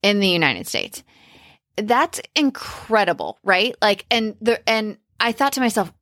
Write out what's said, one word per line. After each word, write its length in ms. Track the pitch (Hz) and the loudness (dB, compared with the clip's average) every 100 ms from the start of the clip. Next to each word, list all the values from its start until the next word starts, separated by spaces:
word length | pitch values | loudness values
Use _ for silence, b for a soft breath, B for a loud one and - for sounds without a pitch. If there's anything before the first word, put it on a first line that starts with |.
in 180 | 196 202 | 2 2
the 80 | 196 | 2
United 380 | 175 147 98 - | 2 2 0 -4
States. 380 | - - - _ b b b b b _ - | -6 -8 -14 _ b b b b b _ -8
That's 440 | 214 240 339 - - - | 0 2 0 -4 -6 0
incredible, 1000 | 285 - - - - 220 190 160 78 - | 0 0 -14 -14 0 2 2 0 -6 -6
right? 320 | 190 190 226 - | 0 2 2 0
Like, 280 | 214 196 - | 0 0 0
and 260 | 240 220 202 | -2 -2 -2
the, 260 | 220 233 - | -2 0 0
and 300 | 220 214 - _ _ | 0 -2 -8 _ _
I 120 | 233 | -2
thought 220 | 226 277 | 2 0
to 60 | 269 | 2
myself 340 | 247 220 180 _ | 0 0 -4 _